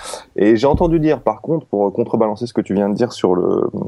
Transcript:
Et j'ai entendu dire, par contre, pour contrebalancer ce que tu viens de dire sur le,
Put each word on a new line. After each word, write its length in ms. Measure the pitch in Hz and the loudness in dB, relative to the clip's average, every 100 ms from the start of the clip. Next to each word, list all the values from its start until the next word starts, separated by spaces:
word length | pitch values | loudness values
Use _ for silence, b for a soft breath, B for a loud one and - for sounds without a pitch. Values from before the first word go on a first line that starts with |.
| B B B | B B B
Et 220 | - 104 113 | 0 4 4
j'ai 100 | 139 | 4
entendu 320 | 156 175 165 | 2 2 2
dire, 220 | 156 135 | 2 0
par 220 | - 104 | -2 -4
contre, 240 | - 160 - | -4 -6 -2
pour 260 | 101 101 | -2 0
contrebalancer 540 | 95 110 113 110 104 120 | 0 -2 0 0 -2 -4
ce 80 | |
que 80 | - | -4
tu 100 | 101 | -2
viens 140 | 98 101 | 0 0
de 60 | |
dire 180 | 101 120 | 0 -2
sur 220 | - 92 | 0 0
le, 340 | 90 90 92 - - | 2 0 0 -2 -4